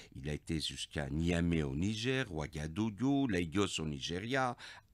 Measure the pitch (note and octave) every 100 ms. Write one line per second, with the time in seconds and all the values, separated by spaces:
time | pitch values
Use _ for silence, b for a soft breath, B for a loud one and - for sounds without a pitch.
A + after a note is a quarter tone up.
0 | B - C#2 D2 - D#2+ C#2 C2+ - D#2+
1 | C#2 C#2+ E2+ E2+ F2 E2 D2 C2+ F#2+ A2
2 | A#2+ C3 A#2+ D#2+ D2 D#2 D#2 D#2+ A2 G2
3 | C3 C#3 C3+ F2+ F2 F2 G2 - D#2 C#2+
4 | C2 F2 A2 C3+ B2+ A#2+ B B B